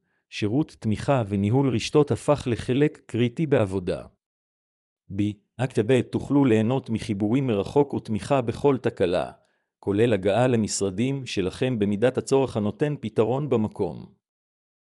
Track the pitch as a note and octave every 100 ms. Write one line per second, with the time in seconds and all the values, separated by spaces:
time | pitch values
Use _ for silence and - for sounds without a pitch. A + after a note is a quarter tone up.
0 | _ _ _ - G#2 B2 D#3 - A2 G2+
1 | - C3+ G2+ G2+ G2+ B2+ E3+ A2 - D3+
2 | C#3+ A2+ - D3 B2+ A2 - B2+ D3+ -
3 | - A2+ A#2+ A#2+ D#3 C3+ G2+ F#2+ F2+ D2
4 | A#1+ _ _ _ _ _ _ _ _ _
5 | - G2 G#2 G#2 _ - C3 - G#2+ B2+
6 | - A2 - C#3+ C3+ A2 A2 C3+ - A2
7 | - G2+ G#2+ C3 C3 G2+ F#2+ C#3+ C#3+ A2+
8 | A2+ G2+ - C#3 A#2+ - C#3+ C3 A#2+ -
9 | F#2 F2 B1+ - _ _ _ _ - G2+
10 | A#2+ G2+ G2 G2+ B2+ A#2 G2+ - G2 F#2
11 | C3 C#3 B2 - F2+ - B2+ A#2+ G2+ G2+
12 | B2 A#2+ - C3+ B2+ A#2 G#2 - D3 D3
13 | A2 - A2 C3 D3 A#2+ G#2+ - F2+ A#1+
14 | A#1+ _ _ _ _ _ _ _